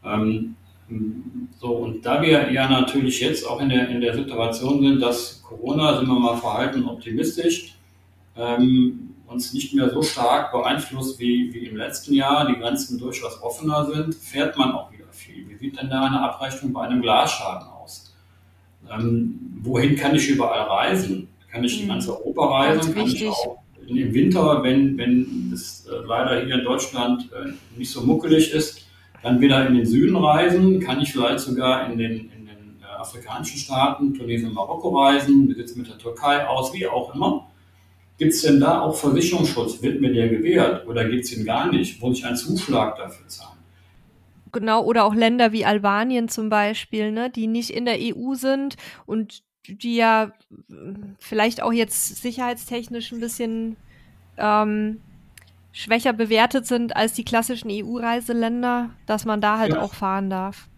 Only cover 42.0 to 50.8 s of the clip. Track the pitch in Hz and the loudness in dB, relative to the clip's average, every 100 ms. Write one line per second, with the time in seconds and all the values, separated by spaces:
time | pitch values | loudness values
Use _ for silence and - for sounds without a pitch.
42 | 127 123 120 123 151 180 - - 165 - | -2 -2 -2 -6 -2 -4 0 0 0 -4
43 | - - - - - - - _ _ _ | -12 -16 -20 -20 -20 -20 -20 _ _ _
44 | _ _ _ _ - 240 220 220 220 233 | _ _ _ _ -10 -6 0 2 2 4
45 | 208 214 226 240 233 220 - 208 202 202 | 4 4 2 4 4 4 2 2 2 0
46 | 233 254 233 - 220 214 208 214 - 220 | 0 0 -2 -4 0 0 0 -2 -6 -4
47 | 214 220 247 247 220 226 233 - 240 226 | -2 -2 -4 -4 -2 -2 -4 -4 -2 -2
48 | 233 - 254 269 262 269 277 - - - | -2 -4 -6 -4 0 0 -2 -8 -18 -20
49 | - 220 220 - _ _ _ 202 240 233 | -6 -4 -4 -10 _ _ _ -10 -4 2
50 | 226 220 220 - _ - - - | 4 4 0 -6 _ -20 -20 -18